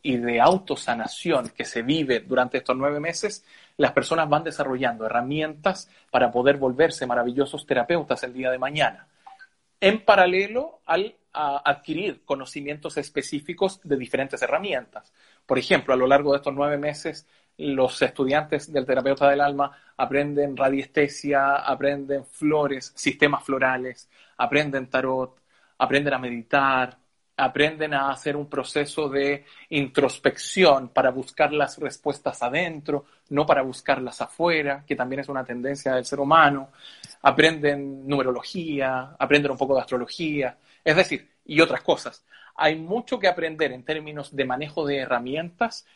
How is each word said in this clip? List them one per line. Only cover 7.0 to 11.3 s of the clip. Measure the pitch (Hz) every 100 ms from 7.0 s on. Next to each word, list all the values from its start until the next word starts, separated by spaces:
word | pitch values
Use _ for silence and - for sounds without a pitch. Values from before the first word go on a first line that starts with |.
| 127
maravillosos | 123 123 127 139 147 -
terapeutas | 127 120 175 147 123
el | 127
día | 127 131
de | 127
mañana, | 131 151 127 - - _ - - - _ _ _
en | 196 220
paralelo | - 202 180 185 202 233 320 - -
al, | 165 214 - _